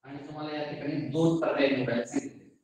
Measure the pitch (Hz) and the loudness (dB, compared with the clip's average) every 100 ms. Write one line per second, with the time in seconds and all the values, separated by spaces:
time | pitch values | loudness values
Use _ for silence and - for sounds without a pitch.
0 | 139 143 - 151 151 151 147 143 143 156 | -14 -14 -12 -8 -6 -4 -4 -4 -4 -2
1 | 123 156 165 165 - - 135 131 123 117 | 0 2 4 4 0 4 4 4 2 0
2 | - - - - - _ | 0 -2 -4 -14 -20 _